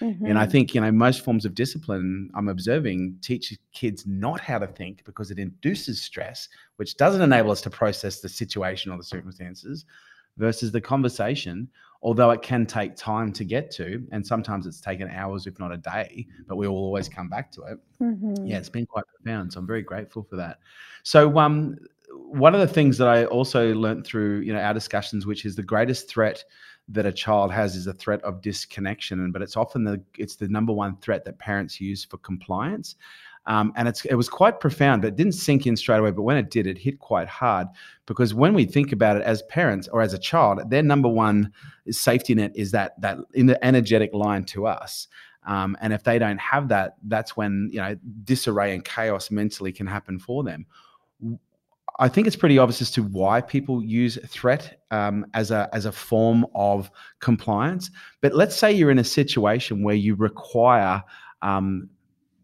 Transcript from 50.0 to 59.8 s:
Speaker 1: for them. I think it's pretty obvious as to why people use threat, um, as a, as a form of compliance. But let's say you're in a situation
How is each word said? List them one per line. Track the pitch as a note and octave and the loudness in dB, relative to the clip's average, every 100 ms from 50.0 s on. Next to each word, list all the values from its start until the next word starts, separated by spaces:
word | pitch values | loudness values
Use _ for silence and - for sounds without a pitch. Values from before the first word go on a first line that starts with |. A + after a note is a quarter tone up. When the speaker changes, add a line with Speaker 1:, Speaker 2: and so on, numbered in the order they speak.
| - F#2 | -8 -10
Speaker 1:
for | - C3 | -6 -6
them. | B2 D#2+ - _ _ _ _ _ A2+ A#2 _ _ _ _ - - | -6 -8 -14 _ _ _ _ _ -10 -10 _ _ _ _ -12 0
I | B2+ | 2
think | G3+ A3 | 4 2
it's | - | 4
pretty | E3 C3+ | 6 8
obvious | B2 A#2 | 6 4
as | B2 | -2
to | B2 | -2
why | G#2 G2 F#2+ A#2 | -2 0 2 2
people | A#2+ C#3 C#3 B2+ | 0 -4 -2 -4
use | A2 A#2 A#2+ A#2 - | -2 0 0 -2 -10
threat, | - B2 D3 - - - | -2 2 2 -2 -18 -4
um, | G#2+ G#2 G2+ - | -2 0 -2 -2
as | A2+ G#2+ | -2 0
a, | G#2+ G2+ | 0 0
as | A2 G#2 | -4 -6
a | |
form | - - A2 A2+ A#2 A#2 - | -8 0 4 6 6 4 2
of | G2+ G2+ F#2+ - - _ | 2 2 -2 -14 -20 _
compliance. | - A2 - G#2 C#3+ F3+ - - - _ | 2 2 2 0 0 -2 -8 -14 -20 _
But | C#3+ | 2
let's | C#3+ G#3 - | 4 2 4
say | G#3+ | 4
you're | G3+ D3+ | 6 6
in | C3 | 6
a | |
situation | A#2+ - C#3 - G#2 A#2+ - G#2 | 4 2 0 2 2 2 -2 -2